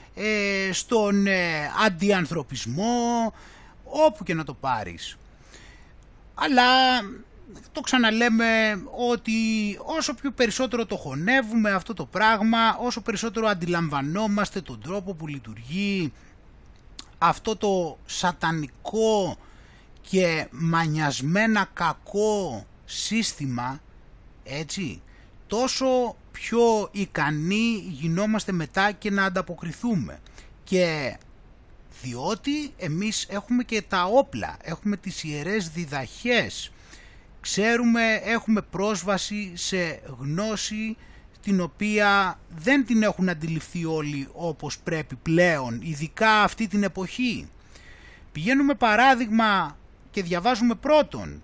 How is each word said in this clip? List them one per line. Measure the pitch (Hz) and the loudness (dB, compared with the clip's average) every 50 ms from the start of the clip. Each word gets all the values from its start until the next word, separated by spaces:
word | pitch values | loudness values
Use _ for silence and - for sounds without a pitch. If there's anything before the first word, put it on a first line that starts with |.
| - - - | -20 -16 -10
ε, | - 202 214 214 208 202 202 196 196 190 190 | -6 -4 -2 0 0 0 0 0 0 -2 -2
στον, | 180 - - - 247 220 208 202 202 202 196 | -2 -4 -2 0 2 2 4 4 4 4 4
ε, | 196 190 185 175 170 160 151 147 139 - - 214 | 2 2 2 0 0 -2 -2 -4 -4 0 2 2
αντιανθρωπισμό, | 220 185 160 190 202 202 185 170 - 156 135 135 - 139 120 - 113 123 160 208 233 240 240 240 240 240 233 226 214 - - - - - - - - - - - | 2 2 2 2 2 4 2 2 -2 -4 -6 -6 -6 -8 -8 -6 -6 -4 -2 0 0 0 0 0 0 0 0 0 -2 -4 -8 -16 -20 -20 -20 -20 -20 -20 -20 -14
όπου | - - 302 311 302 - - 185 | -4 2 4 4 4 4 2 -4
και | 165 175 | -4 -2
να | 160 151 | -2 -4
το | 151 135 | -6 -8
πάρεις. | - - 135 127 110 101 90 85 82 - - - - - - - - - - - - - - - - - - - - - - - - - - - | -6 -4 -2 -2 -2 -4 -6 -10 -12 -12 -14 -14 -16 -20 -20 -20 -20 -20 -20 -20 -20 -20 -20 -20 -20 -20 -20 -20 -20 -20 -20 -20 -20 -20 -16 -6
Αλλά | - - - 277 247 247 247 254 262 262 254 254 247 208 190 - - - - - - - - - - - - | -4 0 2 4 6 6 6 6 6 6 4 2 2 -2 -6 -10 -16 -18 -20 -20 -20 -20 -20 -20 -20 -20 -14
το | - 320 | -12 -10
ξαναλέμε | 262 - 262 254 233 220 220 226 240 240 220 226 233 226 226 220 220 214 208 185 147 - - 226 240 240 | -2 0 2 4 4 4 4 4 2 4 4 4 4 4 4 4 2 2 0 -4 -8 -10 -6 -4 -2 0
ότι | 240 - - - 220 226 220 220 220 220 214 202 196 - - | 0 -2 -2 -2 0 0 0 0 0 0 -2 -2 -4 -6 -8
όσο | - 311 320 - - 277 | -6 -4 -4 -2 -4 -4
πιο | - - 277 | -4 -6 -4
περισσότερο | 208 - 247 220 - - 262 233 - 233 226 | -2 0 0 0 0 -2 -2 -2 -2 -4 -4
το | - 208 | -4 -6
χωνεύουμε | - - 135 131 139 165 220 262 269 247 208 226 226 208 208 | -8 -6 -6 -6 -4 0 2 2 2 2 2 2 2 2 2
αυτό | 196 185 180 - 220 | 2 0 -2 -6 -8
το | 175 156 | -10 -8
πράγμα, | - - 185 214 220 226 208 214 226 226 226 226 226 202 - | -6 -2 2 4 4 4 4 2 2 4 4 4 2 2 0
όσο | 226 247 233 233 | -2 -4 -4 -4
περισσότερο | 196 - 214 185 226 233 190 233 220 | -4 -4 -4 -4 -4 -4 -2 0 0
αντιλαμβανόμαστε | 214 208 175 175 170 175 170 170 151 147 139 135 147 160 202 220 214 202 208 196 - - 196 | 0 0 0 -2 -2 0 0 0 0 -2 -2 -2 -2 -2 -2 0 0 0 0 0 -2 -4 -6
τον | 147 - 127 110 | -8 -10 -12 -12
τρόπο | 104 151 190 208 180 190 190 | -8 -8 -6 -6 -6 -8 -10
που | 156 160 | -10 -8
λειτουργεί | 151 147 135 120 110 107 107 113 127 160 190 202 202 196 190 170 143 - - - - - - - - - - - - - - - - - - - - - - 160 | -10 -10 -10 -10 -12 -14 -14 -10 -6 -4 -2 -2 0 0 0 -2 -4 -6 -10 -18 -20 -20 -20 -20 -20 -20 -20 -20 -20 -20 -20 -20 -20 -20 -20 -20 -18 -4 0 2
αυτό | 170 - - - 226 220 | 2 2 0 -2 -6 -4
το | 180 - 202 196 185 175 151 - - - | 0 0 2 2 2 0 -2 -6 -10 -14
σατανικό | - - - - 175 170 - - 165 165 160 151 135 - - - - - 220 220 220 220 208 190 165 - - - - - - - - - - - - - - - - | -10 -6 -2 -2 -2 -2 0 -2 -2 0 -2 -4 -6 -10 -12 -10 -4 -2 2 2 4 4 2 2 0 -4 -8 -14 -20 -20 -20 -20 -20 -20 -20 -20 -20 -20 -20 -6 0
και | 190 190 185 170 165 156 - - | 2 2 4 4 2 0 -2 -6
μανιασμένα | - 127 165 165 160 165 165 156 151 156 156 143 127 113 131 147 170 202 220 226 220 208 190 - - | -6 -4 0 2 2 2 2 2 0 0 0 0 0 0 0 0 2 2 4 4 4 2 0 -2 -2
κακό | - 170 160 151 - - - - 202 214 214 214 202 190 160 120 101 107 - - - - | -2 -2 -2 -2 -4 -8 -6 -2 0 2 2 2 0 -2 -4 -6 -8 -10 -14 -18 -20 -18
σύστημα, | - - - - - 208 226 220 - - - 147 131 123 120 120 127 135 151 - - - - - - - - - - - - - | -12 -8 -8 -4 -2 0 0 0 -2 -4 -6 -6 -4 -4 -4 -4 -6 -6 -8 -14 -20 -20 -20 -20 -20 -20 -20 -20 -20 -20 -20 -14
έτσι, | - 131 147 160 143 - 196 190 131 92 - - - - - - - - - - | -10 -10 -8 -8 -8 -6 -6 -6 -6 -8 -10 -14 -20 -20 -20 -20 -20 -20 -20 -8
τόσο | - 202 226 247 247 - - 262 262 254 254 247 220 - - - - | -4 -2 0 0 0 0 0 0 2 2 2 0 0 -4 -10 -16 -20
πιο | - - - - 220 233 233 233 220 214 196 - | -16 -12 -8 0 2 4 6 6 4 4 0 -2
ικανοί | - 202 196 - - 160 147 143 151 151 156 175 202 214 226 233 226 202 170 185 | -4 -4 -4 -4 -2 0 0 0 0 -2 -2 0 0 2 2 2 0 -2 -4 -8
γινόμαστε | 165 127 160 165 165 180 208 214 214 208 - - | -8 -4 -2 -2 0 0 0 0 0 0 -2 -2
μετά | 185 170 160 - - 190 196 208 | -2 -2 -4 -2 0 0 2 0
και | 202 - - 214 | 0 -2 -4 -2
να | 202 202 196 | 0 0 0
ανταποκριθούμε. | 190 180 190 185 - 175 - - 170 147 - - 240 226 165 113 76 69 - - - - - - - - - - | 0 0 -2 -4 -6 -8 -10 -10 -10 -8 -6 -4 -2 -2 -2 -2 -6 -10 -14 -20 -20 -20 -20 -20 -20 -20 -20 -6
Και | - 185 185 180 165 160 151 139 117 - - - - - - - - - - - - - - - - - - | -2 0 2 2 2 0 -2 -4 -6 -8 -10 -14 -20 -20 -20 -20 -20 -20 -20 -20 -20 -20 -20 -20 -20 -18 -14
διότι | - 127 120 120 - - 220 - - 277 285 302 294 277 - | -10 -10 -8 -6 -4 -4 -4 -4 -4 -6 -6 -4 -6 -8 -10
εμείς | - 196 156 151 170 202 220 208 - - - | -10 -8 -6 -4 -4 -4 -4 -4 -4 -6 -6
έχουμε | 196 202 - - 247 247 240 | -6 -8 -2 0 0 0 0
και | - 226 214 | 0 -2 -4
τα | 196 - - 185 175 | -4 -2 0 0 2
όπλα, | 185 220 269 277 - - 113 82 76 90 - | 4 4 4 4 4 0 -6 -6 -6 -8 -10
έχουμε | - - 165 - - 208 202 | -10 -10 -8 -6 -4 -4 -4
τις | - - 190 - - - | -4 -6 -10 -10 -8 -8
ιερές | 156 147 147 147 175 208 220 180 165 | -6 -6 -6 -4 -2 -2 -2 -4 -4
διδαχές, | 151 175 170 135 143 139 127 117 - - - 240 240 226 147 95 - - - - - - - - - - - - - - - - - - | -6 -8 -6 -4 -4 -6 -6 -8 -10 -6 -2 0 0 0 0 -2 -6 -10 -12 -14 -16 -20 -20 -20 -20 -20 -20 -20 -20 -20 -20 -20 -20 -14
ξέρουμε, | - - - 190 202 226 233 240 247 233 233 233 226 226 220 208 - | -10 -4 -2 0 2 2 2 4 4 4 4 4 4 2 2 0 -2
έχουμε | 202 233 226 - - 220 208 | -2 -4 -2 0 2 2 2
πρόσβαση | - - - 175 196 214 214 175 170 196 196 180 - - 208 208 208 185 170 | 0 -2 -4 -2 -2 -2 -2 -2 -2 -2 -2 -2 -2 -4 -6 -8 -8 -10 -10
σε | 175 - - 196 185 175 165 143 - - - 135 117 | -8 -6 -4 -2 -2 -2 -2 -6 -8 -12 -14 -12 -8
γνώση | 135 139 151 180 208 220 214 190 - - 214 214 220 220 220 - - - - - - - - - - | -6 -4 -2 -2 -2 -2 -2 -4 -4 -6 -6 -4 -6 -6 -6 -10 -14 -20 -20 -20 -20 -20 -20 -8 -2
την | 208 196 185 | 0 2 2
οποία | 175 160 - - 208 214 214 208 208 202 202 196 190 185 165 - - - | 2 0 -2 -2 -2 0 2 4 4 6 6 4 4 2 -2 -6 -12 -18
δεν | 175 160 151 226 277 285 247 | -16 -4 2 4 4 4 4
την | - 240 220 214 | 4 4 4 4
έχουν | 208 170 - 185 185 | 2 2 2 0 0
αντιληφθεί | 170 151 160 160 160 156 - - - 175 160 | 0 -2 -4 -4 -4 -4 -4 -6 -6 -4 -2
όλοι | 160 160 156 151 147 147 139 135 - - | -2 -2 -2 -2 -4 -4 -6 -8 -8 -10
όπως | - 170 170 151 - - 139 - - | -8 -6 -6 -6 -6 -8 -10 -10 -8
πρέπει | - - 160 160 147 - 139 | -6 -4 -4 -4 -6 -8 -12
πλέον, | 120 - 165 160 170 180 175 160 143 131 120 113 120 | -8 -2 2 4 6 6 6 4 2 0 -4 -6 -6
ειδικά | - 170 156 139 160 156 - - 220 220 214 214 208 | -6 -8 -6 -6 -8 -8 -2 2 4 6 6 6 6
αυτή | 185 - - 226 | 4 2 -2 -4
την | 190 202 202 202 | 0 0 2 0
εποχή. | 190 - 196 190 170 - - 254 247 208 - - - - - - - - - - - - - - - - - - - | 0 -2 -4 -6 -6 -4 -2 -2 -2 -2 -4 -8 -12 -16 -20 -20 -20 -20 -20 -20 -20 -20 -20 -20 -20 -20 -20 -20 -14
Πηγαίνουμε | - 156 156 220 269 277 285 277 277 | -10 -4 0 2 2 4 4 2 2
παράδειγμα | - 247 226 208 214 254 269 262 233 254 208 214 226 226 214 202 190 170 143 147 - - - - - - - | 2 2 4 6 6 6 6 6 4 2 2 2 4 4 4 4 2 0 -2 -6 -12 -20 -20 -20 -20 -20 -8
και | - 202 185 | -6 -6 -4
διαβάζουμε | 170 175 175 175 240 254 202 240 240 226 | -2 -2 0 2 0 2 2 2 2 0
πρώτον. | - - 262 302 302 285 - - 117 95 76 73 73 | 0 2 4 4 4 4 2 -2 -8 -8 -10 -10 -12